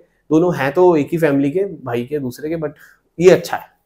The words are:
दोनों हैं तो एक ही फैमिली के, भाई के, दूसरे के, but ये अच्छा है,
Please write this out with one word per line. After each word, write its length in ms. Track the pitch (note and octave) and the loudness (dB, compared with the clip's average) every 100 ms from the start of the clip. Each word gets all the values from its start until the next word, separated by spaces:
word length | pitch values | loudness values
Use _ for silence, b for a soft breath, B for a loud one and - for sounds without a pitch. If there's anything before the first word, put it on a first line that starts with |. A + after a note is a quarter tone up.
| - _ - | -12 _ 0
दोनों 260 | D#3 F3 E3+ | 2 2 0
हैं 160 | C3+ | -2
तो 240 | F3 F3+ D#3+ | 4 4 4
एक 120 | C#3 | 0
ही 60 | E3+ | 0
फैमिली 320 | D#3+ C#3 C#3+ | 2 2 0
के, 140 | E3+ | -2
भाई 400 | G3 D3+ B2 A#2+ | -4 -6 -6 -6
के, 140 | B2 D3 | -4 -6
दूसरे 300 | B2+ B2 D3+ | -6 -8 -8
के, 80 | E3 | -6
but 140 | D3 - b b _ - | -8 -10 b b _ 0
ये 100 | F3+ | 2
अच्छा 260 | D3 - - | 2 0 -10
है, 100 | - _ | -10 _